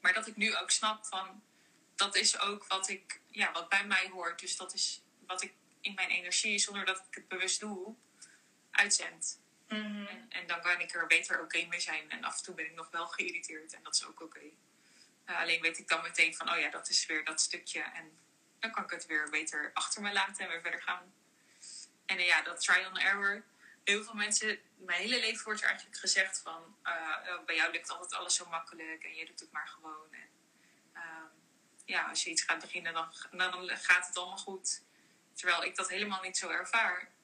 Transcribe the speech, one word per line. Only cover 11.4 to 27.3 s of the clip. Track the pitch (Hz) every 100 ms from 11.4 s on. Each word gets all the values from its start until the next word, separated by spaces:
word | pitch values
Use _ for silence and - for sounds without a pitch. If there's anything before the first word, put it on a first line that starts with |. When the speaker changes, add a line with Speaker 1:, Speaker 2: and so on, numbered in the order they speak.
Speaker 1:
oké | 160 165 170
mee | 175
zijn. | 165 156 151
En | 147
af | - -
en |
toe | - 170
ben | 160
ik |
nog | 165 165
wel | 170 165
geïrriteerd. | - 180 165 - 160 160
En | -
dat | - -
is | -
ook | -
oké. | 165 - 147 - _ _ _ - - _ -
Eh, | 175
alleen | 165 165
weet | 165 165
ik | 160
dan | 165
meteen | 165 - 160 -
van, | 165
oh | 170
ja, | 151
dat | 165 -
is | - -
weer | 156 156
dat | 160
stukje. | - - - 165
En | 151 165 160 156 _ _ _ _
dan | 226
kan | 214
ik | -
het | 170 -
weer | 156 151
beter | 190 160 156 147
achter | - - 208
me | 202
laten | 202 196 -
en | 190
weer | 165
verder | 165 175
gaan. | - 180 - _ _ _ _ - - - - _ -
En, | 190
eh, | 180
ja, | 165
dat | - -
trial | - 180 185
and | 185
error. | 185 196 202 208 - _ - -
Heel | - 202
veel | 208
mensen, | 220 208 214 220 - _ _
mijn | 185 175
hele | 202 247
leven | 226 226
wordt | - 214
er | -
eigenlijk | - - -
gezegd | 185 196 190 -
van, | - 165 165 -
eh, | - 170 160 156
oh, | -